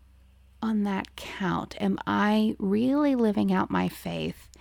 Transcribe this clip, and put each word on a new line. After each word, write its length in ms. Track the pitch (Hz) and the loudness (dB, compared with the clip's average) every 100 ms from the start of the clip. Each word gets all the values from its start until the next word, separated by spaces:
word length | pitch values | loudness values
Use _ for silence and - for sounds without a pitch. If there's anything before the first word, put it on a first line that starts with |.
| - - - - - - | -20 -20 -20 -20 -20 -6
on 220 | 226 214 | -2 0
that 320 | 202 190 - - | 0 -2 -6 -12
count. 600 | - - 185 175 - - | -14 -6 -2 -2 -4 -2
Am 200 | 202 196 - | -2 0 0
I 480 | 208 208 214 214 - | 2 2 4 2 0
really 580 | 196 208 247 285 294 262 | 0 2 2 2 2 4
living 360 | 220 208 202 | 2 2 2
out 180 | 185 208 | 2 0
my 200 | 185 180 | 0 -2
faith 600 | - 170 170 160 - - - | -4 -8 -6 -6 -8 -16 -20